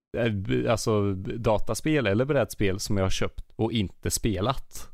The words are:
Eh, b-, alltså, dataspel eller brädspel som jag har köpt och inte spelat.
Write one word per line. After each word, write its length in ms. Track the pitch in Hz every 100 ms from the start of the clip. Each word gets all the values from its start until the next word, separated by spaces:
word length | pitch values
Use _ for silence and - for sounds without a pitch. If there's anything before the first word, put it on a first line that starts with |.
| _ -
Eh, 140 | 117
b-, 360 | 101 104 127 120
alltså, 440 | 113 - 107 101
dataspel 920 | 95 98 - 120 104 - 113 156 151 107
eller 180 | 104
brädspel 560 | 139 143 107 - 95 92
som 160 | - 101
jag 80 |
har 60 | 95
köpt 420 | - 107 - - -
och 160 | 113
inte 380 | 113 90 - 104
spelat. 800 | - 120 92 110 - - - -